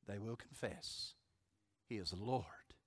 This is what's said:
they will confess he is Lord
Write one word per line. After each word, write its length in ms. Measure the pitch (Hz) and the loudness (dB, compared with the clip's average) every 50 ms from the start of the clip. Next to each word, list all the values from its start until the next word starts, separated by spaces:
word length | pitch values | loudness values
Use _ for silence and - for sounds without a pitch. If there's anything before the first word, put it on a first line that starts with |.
| - | -4
they 120 | - 101 101 | -2 -4 -2
will 180 | 104 113 117 | 0 -2 -2
confess 760 | - - - - - - 107 90 90 - - - - - - - - _ _ _ _ _ _ _ _ _ _ _ _ _ | -4 -6 -12 -6 0 0 0 0 0 -6 -6 -4 -4 -4 -4 -6 -12 _ _ _ _ _ _ _ _ _ _ _ _ _
he 100 | _ 120 | _ -2
is 160 | 107 92 80 - | 0 0 0 0
Lord 640 | 90 104 117 131 127 98 - - - - _ - - _ | 2 4 6 6 6 4 2 -8 -14 -16 _ -20 -20 _